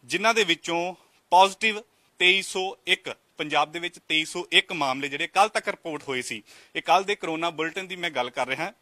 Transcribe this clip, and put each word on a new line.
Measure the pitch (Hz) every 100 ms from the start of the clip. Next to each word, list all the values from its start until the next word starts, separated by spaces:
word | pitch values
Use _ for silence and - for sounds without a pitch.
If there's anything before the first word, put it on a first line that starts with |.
| 123
ਜਿਨ੍ਹਾਂ | 170 214
ਦੇ | 226
ਵਿੱਚੋਂ | 196 165 - 170 180 180 _ _ _
ਪੋਜ਼ਿਟਿਵ | 175 196 190 220 208 - _ _ _
ਤੇਈ | 180 190
ਸੌ | 190 185 185 196 -
ਇੱਕ, | 185 147 110 _ _
ਪੰਜਾਬ | 151 147 156
ਦੇ | 165
ਵਿੱਚ | 170 - _
ਤੇਈ | 156 156
ਸੌ | 175 175
ਇੱਕ | 175 -
ਮਾਮਲੇ | 175 143 131 139
ਜਿਹੜੇ | 139 165
ਕੱਲ੍ਹ | 185 214
ਤੱਕ | 214 202
ਰਿਪੋਰਟ | 190 165 147
ਹੋਏ | - 127
ਸੀ। | 120 113 - - - 165
ਇਹ |
ਕੱਲ੍ਹ | 165 170 196
ਦੇ | 208
ਕਰੋਨਾ | 175 160 170
ਬੁਲੇਟਿਨ | 156 160 175 190
ਦੀ | 180
ਮੈਂ | 175
ਗੱਲ | 135 123
ਕਰ | 131 127
ਰਿਹਾ | 131 175 -